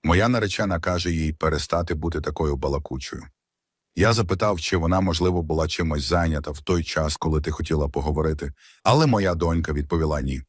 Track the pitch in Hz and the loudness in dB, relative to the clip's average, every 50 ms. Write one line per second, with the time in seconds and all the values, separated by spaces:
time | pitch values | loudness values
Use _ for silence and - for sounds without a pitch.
0 | - 78 85 92 107 120 127 117 107 98 - - 110 98 90 80 - 95 90 87 | 2 4 4 4 4 4 2 2 0 0 0 -2 -2 0 -2 -2 0 -2 -2 0
1 | 85 90 82 80 78 78 78 - - 80 76 73 - - - 85 87 - 87 78 | 0 0 0 0 0 -2 -2 0 0 0 0 0 -2 -2 -2 -2 0 -2 -4 -2
2 | 78 85 80 78 73 76 71 - 80 76 71 65 71 69 73 73 71 - 65 65 | -2 -2 -4 -2 -4 -4 -4 -2 -2 -2 0 -2 -2 -2 -2 -2 -4 -6 -10 -10
3 | - - - 71 - - _ _ _ _ _ _ _ _ _ _ _ _ _ 85 | -8 -10 -12 -12 -14 -16 _ _ _ _ _ _ _ _ _ _ _ _ _ 2
4 | 98 110 113 113 110 85 98 90 110 107 101 82 - - 95 90 82 87 92 95 | 4 4 4 2 2 0 0 0 0 0 0 -2 -2 -2 0 0 2 2 2 2
5 | 95 92 82 82 90 92 90 87 80 76 78 80 80 80 - - 85 80 76 73 | 2 2 0 2 2 2 2 0 0 0 0 0 0 0 -2 -2 -2 -2 -2 -2
6 | 67 - 90 85 85 82 80 73 69 76 73 - - - 92 85 78 - - 82 | -2 0 0 2 2 2 0 -2 -4 -6 -10 -8 -2 0 0 0 0 -2 -2 -2
7 | 78 76 - - - 80 78 76 76 82 76 - 82 - 82 76 73 71 - 71 | 0 -2 -2 -2 -2 0 0 0 0 -2 -4 -4 -2 -2 0 0 0 -2 -2 -2
8 | 69 76 73 76 78 78 78 73 69 69 - _ - - - _ _ 98 120 147 | -2 -2 0 0 0 0 -2 -2 -6 -10 -10 _ -20 -20 -20 _ _ 4 4 6
9 | 160 143 120 104 98 92 87 80 87 82 85 85 82 - 76 73 73 71 87 80 | 6 4 4 4 2 2 0 2 2 2 2 0 0 0 -2 -2 -2 -2 0 0
10 | 80 76 76 73 67 67 65 64 65 | 0 0 0 -2 -2 -4 -4 -6 -8